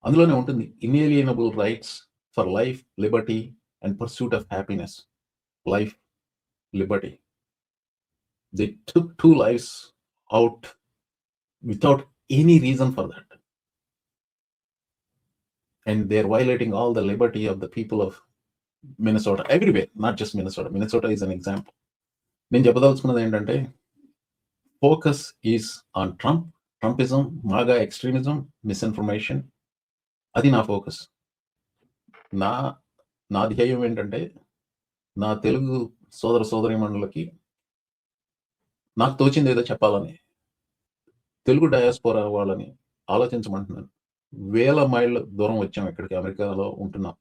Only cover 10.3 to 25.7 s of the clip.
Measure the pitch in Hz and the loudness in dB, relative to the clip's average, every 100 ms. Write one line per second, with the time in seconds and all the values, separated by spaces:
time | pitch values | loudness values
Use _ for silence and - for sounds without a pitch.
10.3 | 110 117 117 - _ _ _ _ _ _ | 2 2 0 -20 _ _ _ _ _ _
11.3 | _ _ _ 117 104 - 139 - _ _ | _ _ _ -8 0 2 2 0 _ _
12.3 | 135 165 165 127 131 131 123 - - _ | 4 8 8 6 2 0 -2 -8 -10 _
13.3 | - _ _ _ _ _ _ _ _ _ | -20 _ _ _ _ _ _ _ _ _
14.3 | _ _ _ _ _ _ _ _ _ _ | _ _ _ _ _ _ _ _ _ _
15.3 | _ _ _ _ _ - 107 104 107 98 | _ _ _ _ _ -2 -2 2 2 2
16.3 | 110 127 127 113 101 120 113 98 101 117 | 2 2 2 0 0 0 0 -2 0 0
17.3 | 107 107 95 92 - 110 107 95 - _ | 0 -4 -4 -8 -8 -6 -2 -2 -6 _
18.3 | _ _ _ _ _ - - 107 107 107 | _ _ _ _ _ -20 -4 0 2 2
19.3 | 95 - 156 208 101 95 - 110 98 107 | -2 2 2 4 2 -2 -4 -4 -4 -6
20.3 | 101 95 95 95 98 107 117 113 104 95 | -4 -6 -8 -8 -6 -2 -2 -2 -2 -4
21.3 | 90 90 98 - _ _ _ _ _ _ | -6 -6 -6 -8 _ _ _ _ _ _
22.3 | _ _ 123 123 120 139 131 135 123 113 | _ _ 4 4 6 4 4 0 0 0
23.3 | 107 101 139 131 - _ _ _ _ _ | -2 -2 -4 -6 -12 _ _ _ _ _
24.3 | _ _ _ _ _ 139 156 156 143 - | _ _ _ _ _ 2 4 2 -2 -6
25.3 | _ 110 113 110 | _ -2 0 -2